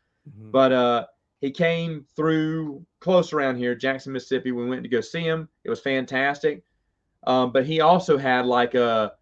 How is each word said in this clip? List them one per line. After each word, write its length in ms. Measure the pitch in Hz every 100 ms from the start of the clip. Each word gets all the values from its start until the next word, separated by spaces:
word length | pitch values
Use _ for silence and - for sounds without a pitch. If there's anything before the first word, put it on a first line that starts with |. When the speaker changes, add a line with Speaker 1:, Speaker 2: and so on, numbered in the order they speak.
| _ _ 143
Speaker 1:
Mm-hmm. 220 | 104 107
Speaker 2:
But, 200 | 127 131
uh, 340 | 127 123 117 98 _ _ -
he 100 | 139
came 540 | 135 165 170 165 151 139 -
through 720 | 160 156 156 160 151 139 - _
close 320 | 180 180 170
around 240 | 151 135 123
here, 180 | 123 117
Jackson, 380 | 135 131 135
Mississippi. 400 | 131 - 131 127
We 120 | 120 120
went 180 | 127
to 60 | 117
go 120 | 120
see 220 | - 170
him. 260 | 165 160 156 _ -
It 40 |
was 120 | 113
fantastic. 840 | 139 135 123 131 139 143 156 143 _ _ _ _ _ _ -
Um, 260 | 127 123
but 140 | 131 139
he 160 | 160
also 360 | 156 180 175 139
had, 280 | 135 127 123
like, 300 | 120 120 123
a, 360 | 120 113 104 -